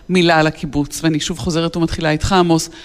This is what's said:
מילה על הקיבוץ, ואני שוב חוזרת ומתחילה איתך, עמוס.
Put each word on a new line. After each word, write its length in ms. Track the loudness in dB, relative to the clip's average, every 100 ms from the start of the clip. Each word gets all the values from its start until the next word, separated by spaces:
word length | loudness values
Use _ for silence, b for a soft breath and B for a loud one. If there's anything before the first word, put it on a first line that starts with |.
| B
מילה 300 | 2 4 4
על 80 | 2
הקיבוץ, 560 | -2 -6 -4 -4 -4
ואני 160 | -2 -2
שוב 200 | -4 -6
חוזרת 380 | -4 -2 -2 -4
ומתחילה 340 | -4 -4 -2
איתך, 220 | -2 0
עמוס. 360 | 2 4 2 -2 B